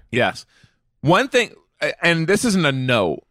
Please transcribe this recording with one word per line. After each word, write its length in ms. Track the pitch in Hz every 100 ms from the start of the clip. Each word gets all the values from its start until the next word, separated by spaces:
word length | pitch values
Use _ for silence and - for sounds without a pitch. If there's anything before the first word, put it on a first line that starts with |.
| _
Yes. 340 | 117 104 - - _ _ _ _ _
One 260 | 135 185 262
thing, 240 | 247 214 - _ _
a-, 240 | 151 - 170
and 220 | 165 160
this 180 | 208 247
isn't 200 | 190 151
a 60 |
note. 480 | 135 127 120 90 71 -